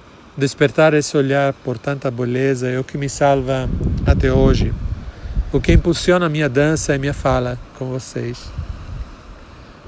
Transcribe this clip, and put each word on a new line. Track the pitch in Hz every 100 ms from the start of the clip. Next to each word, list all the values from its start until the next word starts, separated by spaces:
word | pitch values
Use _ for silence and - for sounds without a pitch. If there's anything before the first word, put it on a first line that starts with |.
| - - - -
despertar | 135 - 143 - 156
esse | 151 139 151
olhar | 139 139 139 -
por | 127 120
tanta | 143 139 135
beleza | 120 123 127 135 127 127
é | 127
o |
que | 127 147
me | 139
salva | - 143 139 127 131 123 - - -
até | - - 131
hoje, | 131 135 - 113 - - - - - - - -
o | 139
que | -
impulsiona | 165 175 160 - 180 170
a |
minha | 151 147
dança | 131 147 151 -
e | 139
minha | 139
fala | 135 139 127 123 123 - -
com | 131
vocês. | 127 - 123 120 120 - - - - - - - - - - - - - -